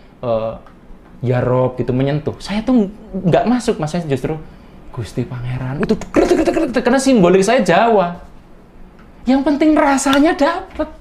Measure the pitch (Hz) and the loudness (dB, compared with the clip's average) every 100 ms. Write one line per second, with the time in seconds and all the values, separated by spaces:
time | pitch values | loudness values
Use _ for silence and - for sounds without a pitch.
0 | - - 123 113 113 113 - - - - | -20 -10 -4 -2 -4 -8 -16 -20 -20 -20
1 | - - 120 123 117 127 127 123 120 123 | -20 -6 -2 0 0 0 0 -2 -4 -2
2 | 139 147 131 104 - 208 220 247 196 - | -2 -2 -4 -8 -8 -4 0 2 0 -4
3 | - 190 185 - - 247 - - 151 175 | -12 -4 2 2 2 0 -2 -4 -4 -4
4 | 160 135 143 156 - - - - - - | -4 -4 -4 -8 -12 -20 -20 -20 -14 -12
5 | 107 - 120 123 123 123 127 139 208 220 | -10 -8 -8 -8 -8 -8 -8 -4 -2 -2
6 | - - 359 330 339 330 311 233 214 269 | -2 0 2 2 0 0 -2 0 0 2
7 | 269 240 175 190 190 254 185 175 233 208 | 4 4 6 4 4 2 4 4 4 2
8 | 175 175 - - - - - - - - | 0 -6 -16 -20 -20 -20 -20 -20 -20 -20
9 | - - 233 269 302 285 311 302 277 269 | -20 -6 0 0 2 2 4 4 2 2
10 | 277 277 311 - 285 349 - - 311 - | 2 2 2 2 0 0 -6 -8 -8 -12